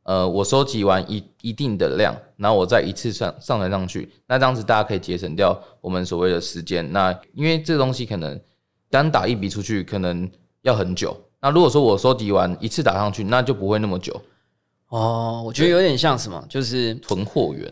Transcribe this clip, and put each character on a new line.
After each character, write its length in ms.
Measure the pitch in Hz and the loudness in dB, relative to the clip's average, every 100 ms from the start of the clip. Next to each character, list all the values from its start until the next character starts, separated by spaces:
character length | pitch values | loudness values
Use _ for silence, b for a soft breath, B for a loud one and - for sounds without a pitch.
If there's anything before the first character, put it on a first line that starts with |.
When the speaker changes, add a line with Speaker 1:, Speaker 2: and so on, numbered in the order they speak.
Speaker 1:
呃， 260 | - 95 92 | -2 0 0
我 160 | 95 | 0
收 200 | 98 135 | 2 2
集 200 | 135 113 | 2 0
完 200 | 98 95 - | 2 2 0
一， 120 | 107 - _ | -8 -10 _
一 120 | 117 | -10
定 240 | 110 139 101 | -4 -4 0
的 180 | 82 71 | 0 2
量， 200 | 98 - - - | 0 0 -14 -4
然 120 | 104 | 2
后 80 | 104 | 2
我 80 | 90 | 4
再 160 | 117 | 2
一 100 | 80 | 2
次 200 | - 120 | -4 -6
上， 180 | 98 92 - | -4 -6 -6
上 200 | - 120 | -4 -2
传 100 | 92 | 0
上 180 | 98 92 | -2 -4
去， 220 | - - b _ | -8 -10 b _
那 140 | 131 | 2
这 60 | 131 | 2
样 100 | 123 | 0
子 80 | |
大 120 | 104 110 | 2 2
家 80 | |
可 120 | 107 98 | 2 -4
以 40 | |
节 160 | 90 90 | -4 -6
省 200 | 90 82 | -6 2
掉 200 | 95 98 B B | 2 2 B B
我 80 | 90 | -6
们 160 | 90 | -4
所 140 | 90 87 | -2 0
谓 140 | 92 | 0
的 100 | 85 | 0
时 220 | - 85 | -4 -10
间。 280 | 82 90 78 | -4 -4 -2
那 240 | 98 92 87 - - | 0 0 0 -10 -4
因 100 | 156 | -2
为 160 | 160 | -2
这 100 | 156 | 0
个 60 | 156 | 0
东 140 | 131 | 0
西 100 | 123 | -2
可 140 | 113 101 | -6 -6
能 220 | 78 71 _ _ _ _ _ | -6 -8 _ _ _ _ _
单 220 | 131 156 | 2 4
打 160 | 139 95 | 2 2
一 80 | 113 | -2
笔 120 | 98 | -2
出 140 | 104 | -4
去 220 | 95 104 | -2 -4
可 160 | 90 104 | -2 -2
能 280 | 90 87 92 - _ _ | -2 -2 -6 -10 _ _
要 100 | 127 107 | 0 0
很 200 | 90 90 | 0 -2
久， 200 | - - _ _ | -4 -6 _ _
那 120 | 139 | 2
如 100 | 156 | 6
果 80 | 156 | 6
说 100 | 143 | 6
我 160 | 127 98 | 4 4
收 160 | 127 127 | 2 2
集 160 | 104 | 2
完 260 | 98 92 90 | 2 2 -2
一 80 | 110 | -4
次 140 | - | 0
打 140 | 127 92 | 2 2
上 180 | 104 | -2
去， 100 | 95 101 | -2 0
那 180 | 123 | 0
就 100 | 123 | 2
不 160 | 107 98 | -2 0
会 80 | 107 | 0
那 80 | 107 | 0
么 140 | 90 | -4
久。 200 | - - - b b _ _ _ _ | -6 -12 -16 b b _ _ _ _
Speaker 2:
哦， 560 | 117 113 117 117 117 117 | -2 0 0 -4 -6 -8
我 80 | |
觉 100 | 120 | 0
得 60 | 170 | 4
有 120 | 175 | 4
点 140 | 185 127 | 4 2
像 220 | 156 123 | 2 0
什 140 | 113 | -4
么， 120 | 82 - | -10 -8
Speaker 1:
对。 60 | |
Speaker 2:
就 100 | 135 | -6
是 320 | 120 127 117 117 | -2 -2 -2 -4
Speaker 1:
囤 280 | - 95 | -4 -4
货 300 | 107 - 85 | -2 -2 -2
源。 180 | - - | -4 -12